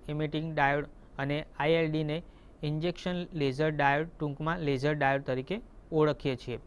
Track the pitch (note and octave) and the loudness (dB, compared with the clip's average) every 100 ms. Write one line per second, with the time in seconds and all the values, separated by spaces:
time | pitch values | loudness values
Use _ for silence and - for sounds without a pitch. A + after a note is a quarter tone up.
0 | - D3 D#3 D#3 D#3+ D3+ C#3 C#3+ C#3+ - | -8 -4 -2 -2 -2 2 2 2 -2 -12
1 | - - C#3 D3 - - D3 E3 D#3+ D#3 | -14 -6 -2 -2 -4 -2 2 4 4 0
2 | D3+ D#3 - - - - D3+ D#3 E3+ F3 | 0 -4 -6 -18 -20 -6 -4 0 -2 -2
3 | F#3 F3+ F3 E3 C#3 C3 D#3 D3+ C#3+ C#3+ | -4 -4 -4 -2 0 2 0 4 4 4
4 | E3 - D3+ C#3 D#3 F3 D3+ C3+ C#3+ D3+ | 0 -4 -6 -2 -2 0 0 2 0 2
5 | C3+ C#3 C#3 B2+ C3 G3+ - - - D#3+ | 4 2 0 -4 -4 -6 -8 -18 -2 2
6 | D3+ C#3+ C#3+ B2+ - A#2 | 2 2 -2 -4 -6 -10